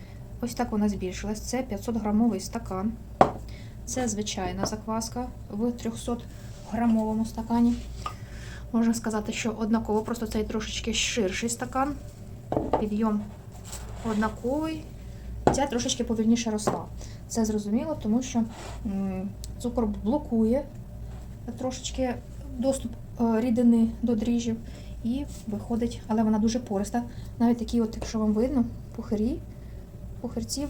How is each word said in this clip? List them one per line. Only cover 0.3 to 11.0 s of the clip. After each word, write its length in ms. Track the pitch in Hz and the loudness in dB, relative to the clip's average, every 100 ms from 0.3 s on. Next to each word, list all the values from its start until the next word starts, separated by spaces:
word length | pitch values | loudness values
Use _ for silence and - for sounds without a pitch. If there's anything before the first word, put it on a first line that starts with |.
| - | -6
Ось 120 | 240 | -4
так 180 | - 240 | -2 0
вона 180 | 214 208 | 4 2
збільшилась. 520 | 190 185 180 208 214 | 2 -2 -4 -4 -4
Це 220 | - 247 | -2 -2
п'ятсот 340 | 262 196 - 226 | -2 -4 -2 0
грамовий 420 | 208 214 233 190 | 2 4 4 4
стакан. 540 | - - - 185 208 - - - - - - - - - - | -2 -6 -4 -2 -2 -4 -10 2 2 2 -10 -10 -12 -12 -6
Це 220 | - 247 | -2 0
звичайна 580 | 202 208 - 180 185 196 | 0 -2 -2 -2 0 -2
закваска 600 | 214 220 220 226 240 254 - - | -2 -2 -4 -2 -4 -6 -8 -8
в 220 | 208 240 | 0 0
трьохсот 520 | 240 226 226 - 240 - - - - - | 0 -4 -4 -4 -4 -6 -12 -12 -12 -6
грамовому 540 | 220 233 220 220 220 226 | 2 4 4 4 2 0
стакані. 500 | - 226 233 240 233 - - - - - - - - - | -2 0 6 6 4 -2 -8 -8 -10 -10 -10 -10 -10 -2
Можна 200 | 226 233 | 4 4
сказати, 400 | 226 226 214 208 | 4 0 -2 -2
що 180 | - 233 | -2 -2
однаково, 500 | 214 220 226 226 214 | -2 2 2 4 0
просто 260 | 220 233 220 | 0 -2 -2
цей 160 | 220 | 0
трошечки 500 | 214 226 214 - - | 0 -2 -2 -4 -2
ширший 560 | 226 | 0